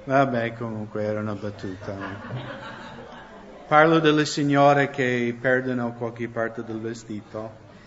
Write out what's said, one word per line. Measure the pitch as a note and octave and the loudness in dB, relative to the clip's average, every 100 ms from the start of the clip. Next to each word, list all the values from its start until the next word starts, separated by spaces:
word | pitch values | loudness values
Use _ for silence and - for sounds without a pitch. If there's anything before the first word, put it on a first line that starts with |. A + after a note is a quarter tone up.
Vabbè, | - C3+ C3+ B2 A#2 | 2 4 4 2 -2
comunque | A#2 A#2+ G#2+ G#2+ G#2+ | -4 -8 -8 -8 -4
era | G#2+ G#2+ | -2 -2
una | G#2+ G#2 | -4 -6
battuta, | G#2 G2+ G#2 F#2 - | -8 -8 -10 -10 -10
no? | G2 G2 G2+ G#2+ B2+ - - - - - - - - - - - - - | -10 -10 -12 -10 -10 -10 -12 -14 -14 -16 -16 -18 -18 -18 -20 -20 -20 4
Parlo | D3+ D#3+ E3 | 6 8 6
delle | D#3 D3+ D3 | 6 4 2
signore | - C#3+ C#3+ C#3+ C#3+ C3+ | 0 2 6 6 6 2
che | C#3 B2+ B2 A#2+ A#2+ | 0 0 0 -2 -2
perdono | C3 B2+ B2+ B2 A#2+ | 2 2 0 -4 -4
qualche | A2+ A#2+ A#2 A#2 | -6 -8 -6 -8
parte | A#2 A2+ A2+ | -4 -4 -6
del | A2+ A2 | -8 -8
vestito, | A2+ A#2 - G#2+ G2+ A2 A2+ - - - | -8 -10 -10 -12 -10 -12 -12 -16 -20 -20